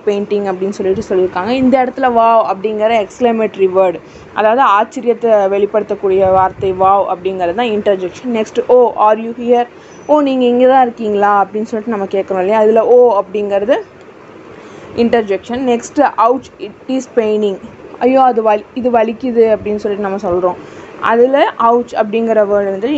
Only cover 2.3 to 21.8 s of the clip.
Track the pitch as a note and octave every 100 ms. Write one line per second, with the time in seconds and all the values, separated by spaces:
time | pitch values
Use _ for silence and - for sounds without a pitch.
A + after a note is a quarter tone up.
2.3 | A3+ F#3 G3 G#3+ G#3+ A3 A3+ G3 - A#3+
3.3 | A3+ G#3 G3 F#3+ F#3+ F#3 E3 - - -
4.3 | - G#3+ B3 B3 G3+ A3+ C4 A#3 A3 A3+
5.3 | G#3+ F#3+ G3 G3+ G#3+ G3+ G3+ G3 F#3+ F#3+
6.3 | F#3+ F#3 - G3 F#3 F#3+ G3 F#3 F3+ F#3
7.3 | F#3 F3 G3 B3 G#3 G#3 F#3+ F3+ - B3+
8.3 | A3 G#3+ A#3+ - B3 A3+ - G#3+ A3 A3+
9.3 | A#3 A#3+ A#3+ A#3+ - - - - D4+ C#4
10.3 | C4 B3 A#3+ B3+ C4 B3 A#3+ G#3+ G3+ G3+
11.3 | G3+ F#3+ G#3+ A3 A3 A3 G#3 F#3+ G3 F#3+
12.3 | F#3+ F#3 A3 G#3+ A3 G#3+ B3 A#3+ G3+ F#3+
13.3 | G#3 G3+ G3 G#3 F#4 G4 - - - -
14.3 | - - - - - - - A#3 A#3 G#3
15.3 | F#3+ - B3 B3+ A#3 - D4+ B3+ - A3+
16.3 | B3+ - - G#3 - - C4 B3 A#3+ A3
17.3 | G#3+ G#3 F#3 - - - - B3 C4 C4
18.3 | A3+ A3 G#3+ - B3+ B3 A#3 A3+ A3 C4
19.3 | A#3 A3+ G#3 G3 G#3 G#3 G3+ G3 G3 G3+
20.3 | F3+ F3+ F3+ - - - - G3+ A#3 B3+
21.3 | C#4 F4 - A#3 A#3+